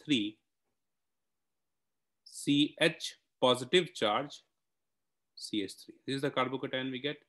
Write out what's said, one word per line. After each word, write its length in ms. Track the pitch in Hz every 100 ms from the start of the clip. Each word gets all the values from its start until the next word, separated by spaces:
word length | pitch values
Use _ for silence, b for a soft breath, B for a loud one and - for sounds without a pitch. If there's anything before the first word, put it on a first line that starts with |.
three, 340 | 151 127 104 - _ _ _ _ _ _ _ _ _ _ _ _ _ _ _ _ _ _
C 520 | - - - 143 147 -
H 380 | 165 - - - _ _
positive 520 | 127 123 131 185 165
charge, 480 | - 107 117 143 - _ _ _ _ _ _ _ _ _ -
C 280 | - 104
H 100 | 95 -
three. 120 | - - -
This 80 | 135
is 40 |
the 80 | 139
carbocation 600 | 131 127 131 135 131 131
we 80 | 127
get. 180 | 143 151